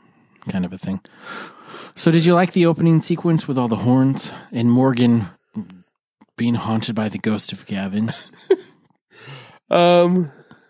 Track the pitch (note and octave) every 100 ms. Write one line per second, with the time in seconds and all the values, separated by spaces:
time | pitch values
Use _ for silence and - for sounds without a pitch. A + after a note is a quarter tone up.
0 | _ _ _ _ - F#2+ F2+ F#2+ - F#2+
1 | - - - - - - - - - -
2 | E3 E3 E3 F3 F3+ F#3+ E3+ D#3 E3 D#3+
3 | - E3+ E3+ D#3+ - C3 A#2+ G#2 A#2+ C3
4 | C3+ C3+ - - - B2+ A#2+ B2 C3 B2
5 | A#2+ A#2 F2+ - _ G#2+ F#2 F#2 _ _
6 | _ _ _ - A#2 A#2+ A2 A2+ A2+ A2
7 | G#2+ G2 A2 G#2+ - F#2+ - G2 G2 G#2
8 | A2+ - - - - F#4+ - _ _ _
9 | _ - - C#3 - - - F3 F3 F3
10 | F3 F#3 D3+ - - -